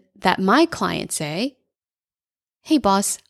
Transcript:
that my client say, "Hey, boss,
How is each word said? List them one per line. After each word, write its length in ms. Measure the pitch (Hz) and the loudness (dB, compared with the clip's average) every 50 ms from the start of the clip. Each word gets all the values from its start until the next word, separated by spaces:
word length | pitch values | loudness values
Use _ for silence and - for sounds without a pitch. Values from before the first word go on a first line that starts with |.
| - _ _ | -14 _ _
that 240 | - - 185 - - | -4 -2 0 0 2
my 260 | 190 196 226 302 339 | 2 2 4 4 4
client 460 | 330 - - 202 170 165 160 - - | 2 0 -4 -4 -4 -4 -4 -6 -6
say, 460 | - - 156 147 156 185 247 285 - _ _ _ _ _ _ _ _ _ _ _ _ _ _ _ _ _ _ _ _ _ | -8 -8 -8 -6 -6 -6 -6 -6 -8 _ _ _ _ _ _ _ _ _ _ _ _ _ _ _ _ _ _ _ _ _
"Hey, 160 | _ - 320 | _ 0 0
boss, 400 | 269 - 196 196 196 202 - - - _ | 2 4 2 2 2 0 -2 -6 -8 _